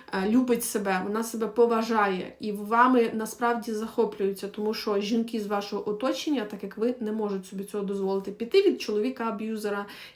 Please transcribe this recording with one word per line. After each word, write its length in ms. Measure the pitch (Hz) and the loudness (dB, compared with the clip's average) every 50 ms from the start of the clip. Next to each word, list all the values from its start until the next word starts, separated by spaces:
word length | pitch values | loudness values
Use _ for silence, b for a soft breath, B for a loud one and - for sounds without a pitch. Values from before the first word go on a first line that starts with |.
| B - - | B -4 -2
е, 160 | 190 196 214 | 0 2 4
любить 340 | 220 262 254 247 240 233 - | 4 4 4 4 2 0 0
себе, 380 | - - 220 202 196 190 185 196 | -2 -2 -2 0 0 0 0 0
вона 200 | 202 208 220 233 | -2 -2 -2 -2
себе 240 | 226 - 220 226 208 | -4 -4 -4 -4 -2
поважає 880 | - 247 233 233 233 226 226 226 226 214 202 196 190 180 - - - - | 4 4 6 6 6 2 2 2 2 2 4 2 2 -2 -4 -8 -10 -8
і 120 | - 214 | -6 -6
вами 600 | 202 208 208 208 233 233 247 262 262 247 226 214 - | -4 -4 -2 0 4 6 6 8 8 6 6 4 2
насправді 600 | 220 220 220 - - 247 233 240 233 214 233 220 | -2 -4 -4 -4 0 0 0 0 0 -2 -4 -4
захоплюється, 720 | 214 220 220 - - 220 208 - - 196 196 196 - - 196 | -4 -4 -2 0 0 0 0 0 0 -2 -2 -2 -2 -6 -8
тому 260 | - 214 214 214 220 | -6 -4 -2 -2 -2
що 260 | - - 226 202 202 | -2 -2 0 0 0
жінки 420 | 202 196 240 226 226 233 - 220 | 0 2 0 0 0 0 -2 -4
з 60 | 202 202 | -4 -2
вашого 420 | 208 202 208 - 214 196 - 208 | -2 -2 -2 -4 -6 -4 -4 -4
оточення, 560 | 202 - 254 269 - - - 320 294 247 208 | -4 -2 -2 -2 -2 -2 -2 -2 0 0 -2
так 180 | - - 190 - | -4 -8 -10 -10
як 140 | 196 - 208 | -10 -4 -2
ви, 180 | 220 247 247 254 | 0 0 0 -2
не 120 | 220 214 | -4 -4
можуть 340 | 214 220 214 202 196 196 185 | -2 -2 -2 -2 -2 -4 -6
собі 180 | - 202 190 196 | -8 -8 -10 -8
цього 200 | - - 208 196 | -6 -4 -4 -4
дозволити. 480 | 190 202 196 196 190 196 196 190 202 | -2 -2 -2 0 0 0 0 -2 -4
Піти 300 | 190 - 233 233 - 392 | -6 -6 -4 4 4 6
від 200 | 403 349 254 - | 6 6 2 2
чоловіка-аб'юзера 1040 | - - 214 208 214 254 254 - 226 226 214 202 214 220 220 208 214 202 202 208 202 B B B B B B | -2 -2 -2 0 0 0 -2 -2 -4 -4 -4 -4 -6 -6 -6 -4 -4 -4 -4 -4 -6 B B B B B B